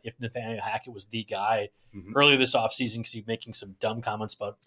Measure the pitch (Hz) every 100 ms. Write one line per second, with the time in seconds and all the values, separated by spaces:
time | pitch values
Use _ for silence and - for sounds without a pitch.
0 | 113 - 117 123 110 110 107 113 127 104
1 | - 113 104 98 104 113 104 _ _ 101
2 | 92 135 147 135 123 127 113 - 120 117
3 | 110 113 110 113 113 - 101 92 110 117
4 | 113 107 107 - 104 -